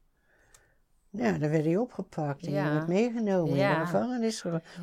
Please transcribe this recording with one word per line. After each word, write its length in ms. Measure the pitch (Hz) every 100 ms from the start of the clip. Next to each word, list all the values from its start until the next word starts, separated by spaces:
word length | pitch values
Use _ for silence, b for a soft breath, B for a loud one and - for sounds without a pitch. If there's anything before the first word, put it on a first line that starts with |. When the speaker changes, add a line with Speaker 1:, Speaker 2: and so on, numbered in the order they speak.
| _ b b b b b b b b _ _
Speaker 1:
ja, 280 | 202 233 165
dan 120 | 147
werd 140 | 156
je 160 | 151 180
opgepakt 640 | 240 - 185 - 147 139
en 80 | 160
je 60 | 147
Speaker 2:
Ja. 160 | 151
Speaker 1:
werd 160 | 151 160
meegenomen 600 | 185 240 233 208 185 160
in 60 | 139
Speaker 2:
Ja. 220 | 147 165
Speaker 1:
de 60 | 170
gevangenis. 560 | 190 233 247 226 220
Speaker 2:
Ja. 180 | 180 165 - 175